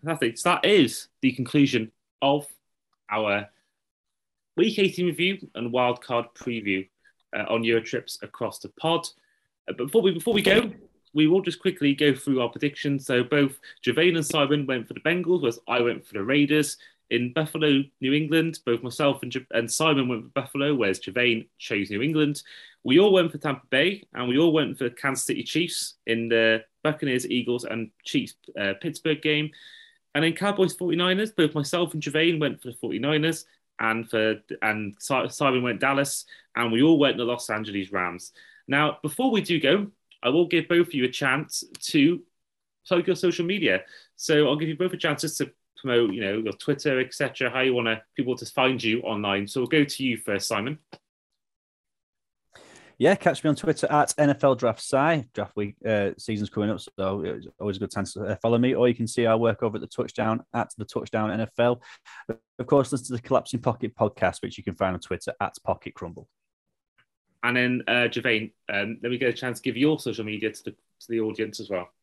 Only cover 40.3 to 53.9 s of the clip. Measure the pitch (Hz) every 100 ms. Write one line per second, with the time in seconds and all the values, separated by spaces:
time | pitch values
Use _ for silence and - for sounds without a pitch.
40.3 | 147 170 165 160 170 170 143 127 - 139
41.3 | 135 160 - - - - 156 143 180 -
42.3 | _ _ _ _ _ - 175 165 175 180
43.3 | 175 170 202 147 92 - - _ _ -
44.3 | 151 147 147 160 151 185 180 165 143 156
45.3 | - 143 _ _ _ 135 120 113 95 98
46.3 | 104 113 95 - 143 151 131 131 - 135
47.3 | 131 127 123 131 123 113 110 _ - 127
48.3 | 123 113 - 131 123 110 113 120 107 104
49.3 | 98 101 139 123 147 143 - 135 117 -
50.3 | 101 - 107 113 151 _ - _ _ _
51.3 | _ _ _ _ _ _ _ _ _ _
52.3 | _ _ - - - - _ 135 196 180
53.3 | - 160 143 160 151 -